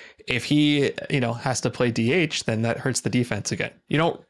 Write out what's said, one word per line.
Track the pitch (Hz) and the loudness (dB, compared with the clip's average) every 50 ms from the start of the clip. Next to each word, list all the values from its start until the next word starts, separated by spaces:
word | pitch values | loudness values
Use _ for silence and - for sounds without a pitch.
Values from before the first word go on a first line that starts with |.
| - - - - - | -20 -20 -20 -12 -6
if | - 127 113 - | -4 -4 -2 0
he, | - 147 147 151 147 147 143 135 104 - - - - | 2 2 4 4 4 4 2 2 0 -2 -4 -6 -2
you | 151 139 | 0 0
know, | 123 117 117 | 0 0 -2
has | 117 - 135 120 - | -2 -2 -2 -2 0
to | - 123 | -2 -2
play | - - 127 120 | 0 0 0 2
D | 113 117 113 120 151 | 2 2 2 2 2
H, | - - 156 - - - | 2 2 0 -2 -4 -2
then | - 113 110 | -2 0 0
that | 113 113 - | 0 0 0
hurts | - - 135 120 - | -2 -2 -2 -2 -2
the | - 117 | -2 0
defense | 110 123 120 - 113 101 - - | 0 0 0 0 -2 -4 -4 -4
again. | 110 - - - - _ _ - | -4 -4 -6 -6 -8 _ _ -2
You | - | 0
don't, | 147 165 170 - - - | 2 2 2 0 -4 -8